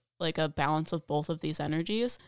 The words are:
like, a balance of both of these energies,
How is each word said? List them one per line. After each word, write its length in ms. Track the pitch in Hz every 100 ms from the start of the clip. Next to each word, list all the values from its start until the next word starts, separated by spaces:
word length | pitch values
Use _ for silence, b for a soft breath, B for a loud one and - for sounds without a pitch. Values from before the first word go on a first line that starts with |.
| _ -
like, 200 | 165 156
a 100 | 156
balance 440 | 156 143 156 165
of 140 | 165 -
both 220 | 147 156
of 100 | 160
these 220 | 156 151
energies, 580 | 147 156 170 214 240 -